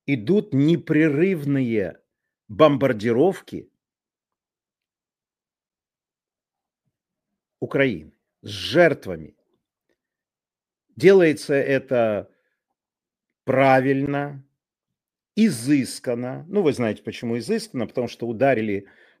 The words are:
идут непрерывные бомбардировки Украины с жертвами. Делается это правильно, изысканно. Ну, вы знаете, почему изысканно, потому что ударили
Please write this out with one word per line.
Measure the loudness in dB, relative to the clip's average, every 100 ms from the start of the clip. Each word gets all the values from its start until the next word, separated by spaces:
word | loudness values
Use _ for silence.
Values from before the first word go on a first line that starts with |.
| -4
идут | -4 0 0 0
непрерывные | 0 2 0 0 2 2 2 0 -2 -2 -2 -2 -2 -4 -8 _ _ _ _ -6
бомбардировки | 4 4 4 0 -2 -2 0 0 -2 -10 -16 -16 _ _ _ _ _ _ _ _ _ _ _ _ _ _ _ _ _ _ _ _ _ _ _ _ _ _ _ _ _ _ _ _ _ _ _ _ _ _ _
Украины | -6 -2 -2 -4 -12 _ _ _
с | -16
жертвами. | -12 0 4 4 2 -8 -12 -14 _ _ _ _ _ _ _ _ _ _ _ _ _ _ _ _ 2
Делается | 6 6 4 0 -2
это | -2 0 -2 0 0 0 -2 -8 _ _ _ _ _ _ _ _ _ _ _
правильно, | -2 2 4 4 2 0 -2 -4 -6 -12 -20 _ _ _ _ _ _ _ _ 0
изысканно. | 0 0 0 0 0 -6 -6 -6 -6 -10 -6
Ну, | -2
вы | 0
знаете, | 0 -2 -4
почему | -10 -8 -6 -6
изысканно, | -4 -6 -6 -8 -6
потому | -6 -8
что | -8 -8
ударили | 0 0 2 -2 -6 -8 _ _ _